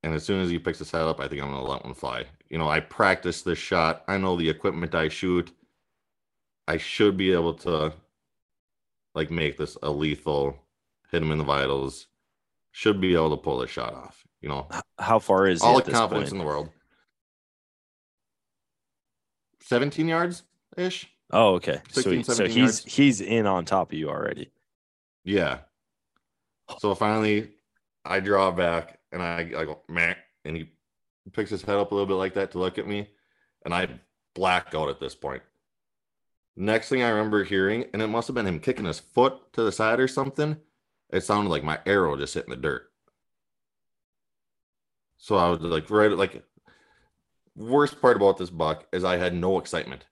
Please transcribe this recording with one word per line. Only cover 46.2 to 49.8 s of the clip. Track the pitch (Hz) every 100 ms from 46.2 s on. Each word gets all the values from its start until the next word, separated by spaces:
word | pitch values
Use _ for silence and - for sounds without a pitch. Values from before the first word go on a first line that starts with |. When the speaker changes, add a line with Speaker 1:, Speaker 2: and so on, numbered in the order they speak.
| 98 - _ _ _ _ _ _ _ _ _ _ _ -
Speaker 1:
worst | 110 139 143 -
part | 127 110
about | 98 95
this | 90
buck | 85 78 76 -
is | 92
I | 90 90
had | 90
no | 87 90 92
excitement. | - 87